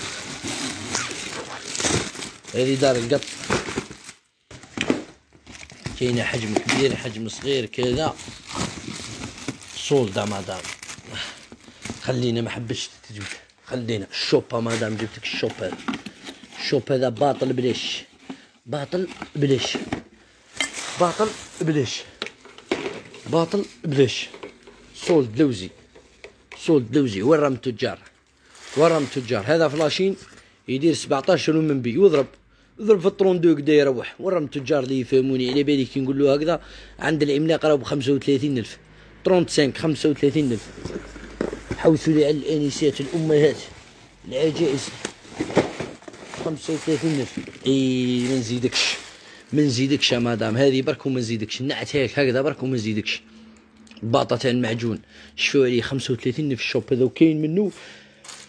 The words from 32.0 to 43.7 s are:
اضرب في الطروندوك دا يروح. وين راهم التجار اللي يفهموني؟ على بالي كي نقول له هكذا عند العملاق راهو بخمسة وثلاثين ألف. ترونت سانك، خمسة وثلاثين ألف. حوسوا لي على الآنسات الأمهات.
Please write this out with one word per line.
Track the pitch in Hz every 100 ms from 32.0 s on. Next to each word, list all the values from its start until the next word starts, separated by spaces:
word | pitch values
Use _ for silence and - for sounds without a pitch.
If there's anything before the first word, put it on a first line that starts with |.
| 196 147 127 - _ _ _ -
اضرب | 214 208
في | 175
الطروندوك | 196 190 180 170 151
دا | 143
يروح. | 151 139 120 - -
وين | 170
راهم | 180
التجار | 147 147 131 151
اللي | 127 135
يفهموني؟ | 120 135 131 131 127
على | 139
بالي | 139 143 127
كي | 139
نقول | 131 135
له | 139
هكذا | 143 156 160 - - - -
عند | 147 156
العملاق | 147 143 160 156 156
راهو | 147
بخمسة | 117 147 123
وثلاثين | 139 - 139 147 131
ألف. | 104 - - - - -
ترونت | - 180 165
سانك، | - 139 -
خمسة | 160 139 156
وثلاثين | 143 143 156 143
ألف. | 110 - - - - - - - - - - - -
حوسوا | 165 156 -
لي | 151 143
على | 151
الآنسات | 131 156 147 - 151 -
الأمهات. | 139 170 160 151 147 120 -